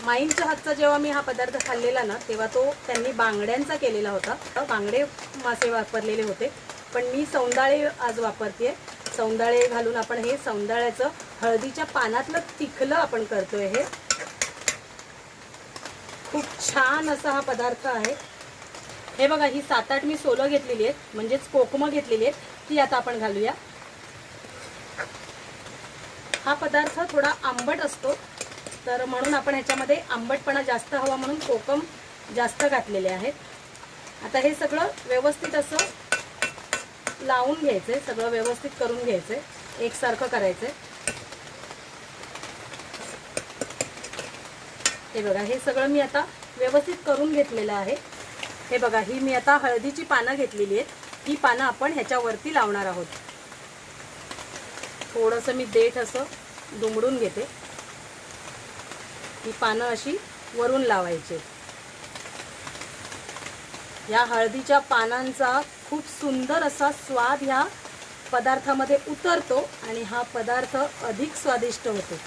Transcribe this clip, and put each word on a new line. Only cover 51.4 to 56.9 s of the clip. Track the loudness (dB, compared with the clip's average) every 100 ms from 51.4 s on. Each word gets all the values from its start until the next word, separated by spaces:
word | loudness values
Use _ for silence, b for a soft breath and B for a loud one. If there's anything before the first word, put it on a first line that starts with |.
| 4 6
आपण | 2 2 0
ह्याच्यावरती | 2 2 2 2 -2 2
लावणार | 4 4 2 0
आहोत. | -2 -6 -10 -14 -16 -16 -16 -16 -16 -18 -16 -16 -14 -12 -12 -12 -12 -12 -12 -12 -10 -6
थोडंसं | 4 4 4 0
मी | 0 4
देठ | 6 6 6
असं | -2 -2 -4 -8 -14 -14 -12
दुमडून | -2 0